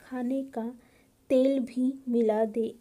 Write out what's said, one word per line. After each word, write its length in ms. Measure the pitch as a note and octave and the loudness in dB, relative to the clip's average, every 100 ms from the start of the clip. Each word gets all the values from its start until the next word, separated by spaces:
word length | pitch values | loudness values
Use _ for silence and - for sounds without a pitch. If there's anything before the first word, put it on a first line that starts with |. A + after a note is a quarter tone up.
खाने 420 | - B3+ B3 C4+ C4+ | -12 -6 -4 -4 -6
का 220 | - A#3 B3 _ _ _ _ - | -8 -8 -10 _ _ _ _ 0
तेल 300 | C4 C4 C#4 | 2 4 2
भी 320 | A#3 B3+ B3+ C4+ - | -2 -2 -2 -2 -2
मिला 340 | A#3 G#3+ G#3+ A3 | 2 2 2 0
दें, 260 | A3+ A3+ - | -2 -4 -6